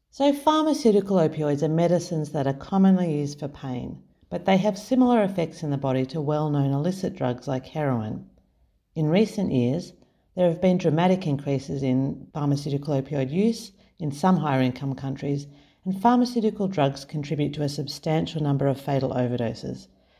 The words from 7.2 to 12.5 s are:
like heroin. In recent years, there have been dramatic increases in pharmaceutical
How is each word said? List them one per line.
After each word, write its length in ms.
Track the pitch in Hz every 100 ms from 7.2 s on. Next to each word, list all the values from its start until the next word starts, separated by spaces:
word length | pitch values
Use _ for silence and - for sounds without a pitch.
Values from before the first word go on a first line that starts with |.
| 127 123 -
like 160 | 131 -
heroin. 600 | 156 147 120 107 127 - _ _ _ _ _ _ 160
In 140 | 151
recent 420 | 180 214 - 185
years, 400 | 131 120 160 185 - _ _ _ 180
there 100 | 175
have 140 | 165
been 160 | 185 180
dramatic 500 | 170 156 185 185 165
increases 560 | 139 143 135 - 143
in 440 | 135 127 139 - -
pharmaceutical 600 | 156 143